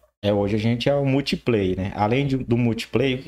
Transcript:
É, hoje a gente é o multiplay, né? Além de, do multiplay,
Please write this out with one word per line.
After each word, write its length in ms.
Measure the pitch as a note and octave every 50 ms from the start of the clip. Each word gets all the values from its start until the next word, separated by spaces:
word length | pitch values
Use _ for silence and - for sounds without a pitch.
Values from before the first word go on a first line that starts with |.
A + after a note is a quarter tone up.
| _ _ _ _ -
É, 80 | G2+
hoje 240 | G#2 G2+ G2+ G2 A2
a 20 | G#2+
gente 300 | G#2 A#2 A#2+ A#2+ - C#3+
é 60 | C#3+
o 100 | C#3+ C#3
multiplay, 720 | C3+ C3 C#3+ C#3 - - F3 - B2+ A#2 G#2 G2 F#2 F#2
né? 160 | F#2+ F#2 G2 -
Além 320 | F#2+ G#2 G#2 A#2+ C3+ C#3+
de, 100 | C#3 C3+
do 200 | B2+ A#2 - B2
multiplay, 680 | A#2+ B2 A#2 A2 A2+ - - - A2+ B2+ C3+ B2+ C3 -